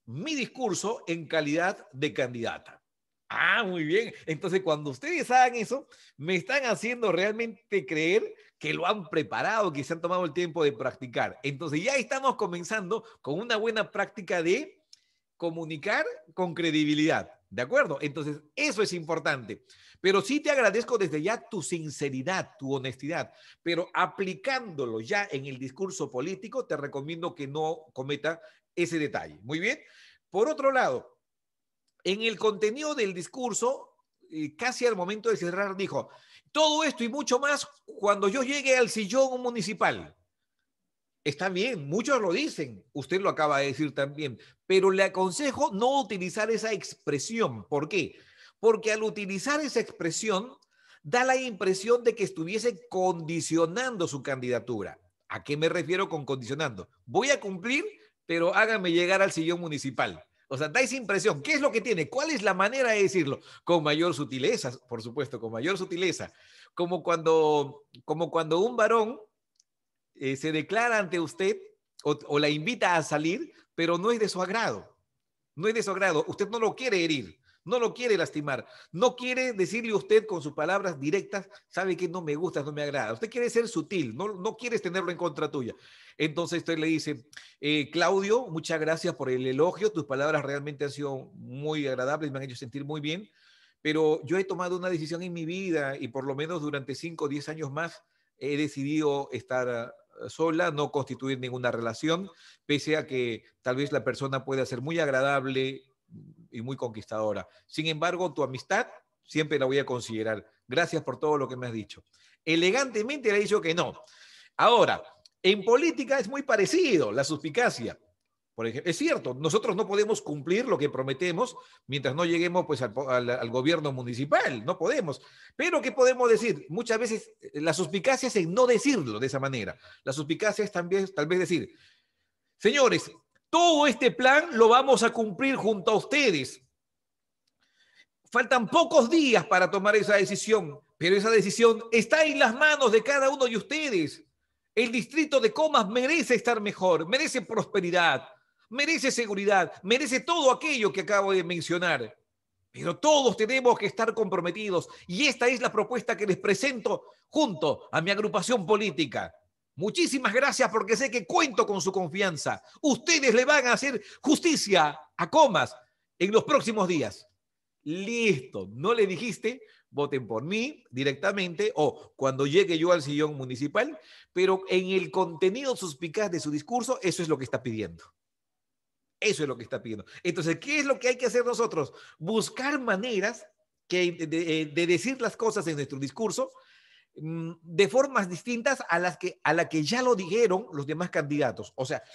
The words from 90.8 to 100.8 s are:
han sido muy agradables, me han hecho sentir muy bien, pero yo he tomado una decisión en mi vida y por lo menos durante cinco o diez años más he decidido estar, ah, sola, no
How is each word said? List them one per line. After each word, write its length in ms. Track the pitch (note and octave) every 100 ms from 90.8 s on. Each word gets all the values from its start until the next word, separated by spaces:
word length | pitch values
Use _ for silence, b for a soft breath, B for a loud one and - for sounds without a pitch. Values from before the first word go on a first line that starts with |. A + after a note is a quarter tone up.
| C#3+
han 60 |
sido 400 | C3 C#3+ C3+ C3 -
muy 520 | A2+ B2+ D3+ D#3 C#3
agradables, 440 | B2+ B2+ D3+ D3+
me 60 | C3+
han 60 | C3+
hecho 100 | B2
sentir 300 | B2+ C#3 C#3
muy 160 | D#3
bien, 280 | D3 E3+ G#3+ b b b b b
pero 400 | D#3 D3+ D#3 D#3 D3+
yo 120 | F3+
he 60 |
tomado 340 | F#3+ F3+ F3+ F3+
una 120 | F#3
decisión 320 | F3 D3+ E3+
en 100 | F#3
mi 120 | E3+ D#3+
vida 520 | F3+ F#3+ D#3+ C#3 C3+
y 100 | B2+
por 160 | C3+ C3
lo 100 | C3+
menos 260 | D#3 F3
durante 340 | D3 C#3+ C3 C3
cinco 300 | E3 E3 D3
o 20 |
diez 220 | C#3+ C#3+
años 220 | D#3+ D3
más 320 | C#3+ E3 - _ _ _ _
he 200 | C#3 C#3+
decidido 720 | D3+ C#3+ C#3 D#3 D3+ C#3 C#3
estar, 360 | B2+ - B2+ B2
ah, 240 | A#2+ A#2 - _ - -
sola, 420 | - E3 D#3+ F3
no 200 | D3